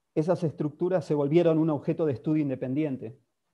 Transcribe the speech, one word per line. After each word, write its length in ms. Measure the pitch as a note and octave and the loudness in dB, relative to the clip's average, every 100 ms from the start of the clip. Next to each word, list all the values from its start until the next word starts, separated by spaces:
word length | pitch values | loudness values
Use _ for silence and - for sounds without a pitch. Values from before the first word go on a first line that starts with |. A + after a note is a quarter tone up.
| _ - | _ -4
esas 280 | D#3+ F3 | 0 0
estructuras 640 | D#3+ - D3+ - F3 F#3 - | -2 -2 -6 -4 -2 -2 0
se 80 | |
volvieron 460 | D3+ C#3+ E3+ E3+ D#3+ | -2 2 4 4 4
un 100 | D#3+ | 2
objeto 360 | D3 - E3 D#3 | 0 -2 -2 -2
de 80 | |
estudio 280 | A#2+ E3 D#3 | -2 0 0
independiente. 760 | C#3+ C3 C3 C3+ D3+ B2+ A2+ - _ _ _ | 0 -2 -4 -2 -2 -4 -10 -16 _ _ _